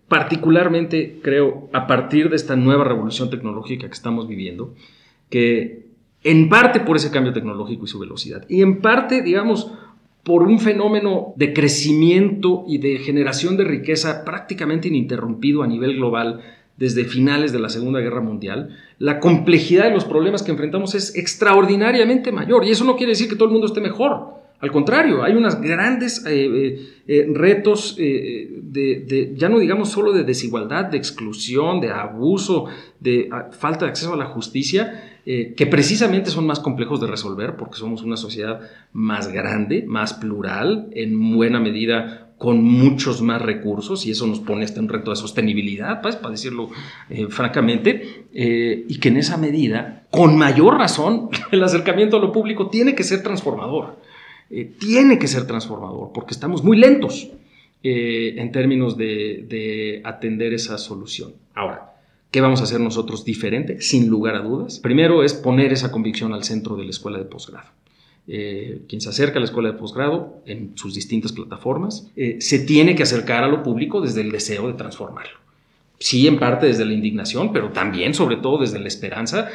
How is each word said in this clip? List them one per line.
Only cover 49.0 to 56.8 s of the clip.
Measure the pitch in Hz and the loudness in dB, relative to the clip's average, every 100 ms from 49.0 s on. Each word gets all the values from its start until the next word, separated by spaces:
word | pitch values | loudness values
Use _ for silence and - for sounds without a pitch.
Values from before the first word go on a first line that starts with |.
| 135 | 2
en | 131 | 2
esa | 147 165 | 0 -2
medida, | 151 156 120 110 - - _ | -2 0 0 -2 -6 -14 _
con | 160 165 156 | 4 6 6
mayor | 143 131 185 285 | 6 6 6 6
razón, | 190 - 160 226 - - | 2 0 0 -2 -4 -8
<laughs> | - | 0
el | 190 | 2
acercamiento | 185 175 175 180 214 214 | 2 2 0 2 4 4
a | |
lo | 196 | 2
público | 220 214 208 190 | 0 -2 -2 -2
tiene | 220 269 269 | 2 2 2
que | |
ser | 185 190 | 0 -2
transformador, | 196 190 147 107 110 151 - - - - - - _ | -2 -4 -4 -6 -6 -6 -8 -14 -20 -20 -20 -20 _
eh, | - 120 - | -12 -12 -8
tiene | 202 240 277 247 | 2 6 8 6
que | 139 | 4
ser | 131 127 | -2 -4
transformador, | 113 113 104 98 - - 117 | -6 -8 -10 -10 -10 -10 -10
porque | - | -10
estamos | - 147 170 | -8 -6 2
muy | 165 | 6
lentos, | 220 | 8